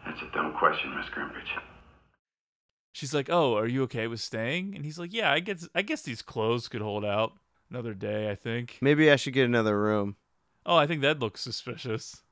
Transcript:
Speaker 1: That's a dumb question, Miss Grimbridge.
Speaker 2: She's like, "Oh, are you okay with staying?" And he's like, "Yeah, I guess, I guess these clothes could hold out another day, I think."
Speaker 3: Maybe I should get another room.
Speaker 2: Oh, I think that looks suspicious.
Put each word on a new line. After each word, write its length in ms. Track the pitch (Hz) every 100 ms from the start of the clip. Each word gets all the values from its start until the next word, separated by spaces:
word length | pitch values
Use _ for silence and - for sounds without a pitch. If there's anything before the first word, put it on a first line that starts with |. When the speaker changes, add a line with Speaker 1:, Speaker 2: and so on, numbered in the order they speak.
| -
Speaker 1:
That's 140 | -
a 80 | -
dumb 180 | - -
question, 420 | - 82 - - -
Miss 100 | -
Grimbridge. 520 | - - - - - - - - _ _ _ _ _ _ _ _ _ _
Speaker 2:
She's 220 | - 139
like, 140 | 147 139
"Oh, 260 | 175 143 107
are 100 | 113
you 160 | 127
okay 220 | 131 117 113
with 140 | 117
staying?" 540 | - 113 113 165 190 196
And 80 |
he's 140 | 147 156
like, 140 | 175
"Yeah, 200 | 226 190
I 80 | 147
guess, 260 | 185 185 165
I 80 | 170
guess 200 | 202 311
these 200 | - 113
clothes 460 | - 123 110 120 -
could 140 | 113
hold 220 | 107 104
out 280 | 104 101 110 _ _ _ _
another 240 | 123 117
day, 360 | 101 104 107 107
I 40 |
think." 440 | 101 117 117 120 -
Speaker 3:
Maybe 300 | 135 151 156
I 60 | 139
should 160 | -
get 140 | 135 123
another 340 | 120 110 104
room. 360 | 107 107 101 101 _ _ _ _ -
Speaker 2:
Oh, 100 | 170
I 100 | 147
think 160 | 165
that 160 | 139 151
looks 220 | 113 -
suspicious. 840 | - - - - 127 110 - - _